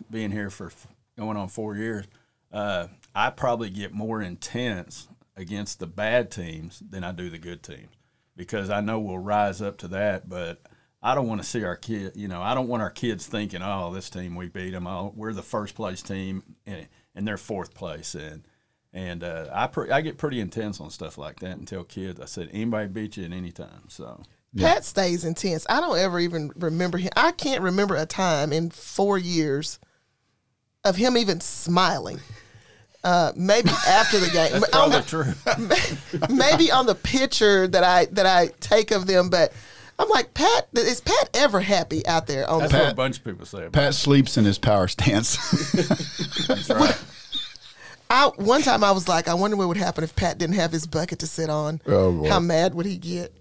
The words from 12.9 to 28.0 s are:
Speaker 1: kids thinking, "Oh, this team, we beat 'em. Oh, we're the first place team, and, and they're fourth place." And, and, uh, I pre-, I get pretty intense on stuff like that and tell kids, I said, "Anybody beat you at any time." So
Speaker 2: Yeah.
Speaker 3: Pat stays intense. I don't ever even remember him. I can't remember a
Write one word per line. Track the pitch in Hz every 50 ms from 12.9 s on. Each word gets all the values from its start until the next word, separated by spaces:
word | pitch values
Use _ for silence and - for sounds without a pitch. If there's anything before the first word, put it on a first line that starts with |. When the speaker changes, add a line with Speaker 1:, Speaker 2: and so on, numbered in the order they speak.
Speaker 1:
kids | - - - 120 110 87 -
thinking, | - - 107 107 101 - 87
"Oh, | 90 101 101 98 90 85
this | 90 95 90 -
team, | - 95 90 90 87
we | 90 90 90
beat | - 95 92 92 92
'em. | 92 87 90
Oh, | 95 87 95 104 104
we're | 107 110 110 110
the | 95
first | 92 - - 110 104 101 -
place | - 110 95 92 92
team, | - - 98 95 95 95 95 95 - - - _ _
and, | - 98 82 87 - _ _ _ _ _
and | - 101 110
they're | 104
fourth | 92 - - 110 95 85 - _
place." | - 98 85 76 78 82 - -
And, | 78 76 78 78 78 - _ _ _ _ _ _ _ _ _
and, | - 90 92 90 87 85
uh, | 87 87 82 82 80 -
I | 73 98 120 127
pre-, | - 156 - -
I | 127 143
get | 156 156 - -
pretty | - 151 131 120
intense | 104 87 - 113 110 107 98 -
on | 76 -
stuff | - - 85 78 - -
like | 71 78 - -
that | 92 92 90 73
and | 73 -
tell | 101 90 85
kids, | - - 95 95 95 87 -
I | -
said, | - - 98 87 -
"Anybody | - 104 113 117 113 107 107 98
beat | 92 110 107 104 - 101
you | 90
at | 85
any | 90 90 90 85
time." | 85 - - - - - - -
So | - - - 58 - - - - _ _ _ _ -
Speaker 2:
Yeah. | 104 90 320 349
Speaker 3:
Pat | 440 -
stays | - - 202 190 180 175 175 170
intense. | 160 170 - - 196 170 160 - -
I | 220 269
don't | 339 349 262 165
ever | 190 190 175 175
even | 175 175 170 165 151 147 -
remember | - 175 160 160 170 180 180 175 180
him. | 180 185 -
I | 233 277 330
can't | 339 - - 285 269 220
remember | 185 185 180 190 202 196 185
a | 147